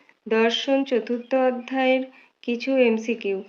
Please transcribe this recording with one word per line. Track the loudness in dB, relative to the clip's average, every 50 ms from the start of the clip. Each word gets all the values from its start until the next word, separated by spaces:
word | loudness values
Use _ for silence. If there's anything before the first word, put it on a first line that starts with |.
| _ _ _ _ -6
দর্শন | -2 0 2 2 2 0 -2 -2 0 0 0 0
চতুর্থ | 0 -2 -2 -2 -2 -6 -6 -4 -2 0 2
অধ্যায়ের | 2 0 0 -2 -6 -6 -4 0 2 2 2 2 0 -6 -12 -20 _ _ _ _ -6
কিছু | -6 -4 -4 -2 0 2
এমসিকিউ। | 4 4 4 2 0 -2 -4 -4 -4 -4 -4 -4 -4 -8